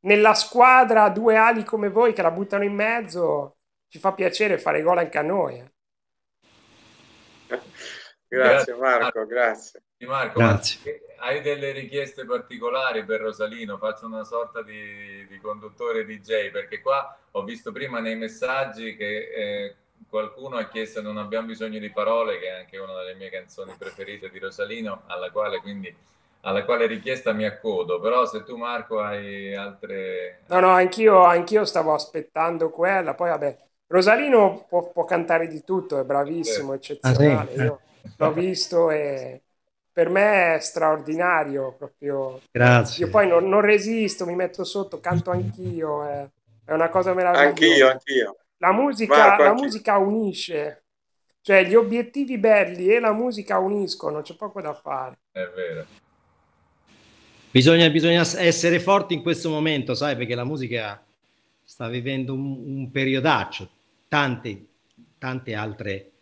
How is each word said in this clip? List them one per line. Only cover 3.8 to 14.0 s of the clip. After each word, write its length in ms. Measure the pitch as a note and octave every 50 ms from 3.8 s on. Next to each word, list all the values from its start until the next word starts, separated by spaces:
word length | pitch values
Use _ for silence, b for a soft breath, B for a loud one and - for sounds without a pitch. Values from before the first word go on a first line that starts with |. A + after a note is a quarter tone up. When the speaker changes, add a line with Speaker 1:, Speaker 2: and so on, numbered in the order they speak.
| _ _
Speaker 1:
ci 100 | _ E3
fa 140 | - F#3+ F#3
piacere 460 | F#3+ F#3 F3+ F3+ - G#3+ G#3 F#3+ -
fare 240 | - - D3+ D3+ D#3
gol 160 | E3 F3+ F3+
anche 200 | E3+ D3+ - -
a 40 | D3+
noi, 360 | D#3 F#3 G3+ E3+ C#3 B2 B2
eh. 140 | B2 B2+ _ _ _ _ _ _ _ _ _ _ _ _ _ _ _ _ _ _ _ _ _ _ _ _ _ _ _ _ _ _ _ _ _ _ _ _ B2 A#2 - - B B B B B B B B B B _ _
Speaker 2:
Grazie, 0 |
Speaker 3:
Grazie, 460 | B2 B2+ C3 B2+ B2 C#3 - - B2
Speaker 2:
Marco, 280 | A#2+ C3+ C3 B2+ A#2 A#2
Speaker 3:
Marco. 240 | A#2 A#2 A2+ A2
Speaker 2:
grazie. 560 | G#2+ A#2 B2 A#2+ A#2 G#2+ G#2+ - - _ - _ _ _
Speaker 3:
Di 100 | _ B2
Marco, 320 | B2 C3+ C#3 C3 G#2+ - -
Speaker 4:
Grazie. 600 | A#2 A2+ G2+ G2 - - - - - - - - - - - -
Speaker 3:
ma 60 | -
hai 160 | B2 C3+ D3
delle 320 | - D3 C#3+ C#3 C#3 C#3 C3+
richieste 520 | C3+ C3 A2 C3 C#3+ C#3 C3+ - - C3
particolari 800 | A2+ B2 A#2+ - _ B2 A2+ A2+ A#2+ A#2+ C3 C3 C3 A#2 A2+ G#2
per 160 | F#2+ A2 G#2+
Rosalino? 580 | A2 A2 G#2 G#2 G#2+ G#2+ A2+ A#2+ A#2 G#2 G2+ F#2
Faccio 280 | G#2 A2 G#2+ -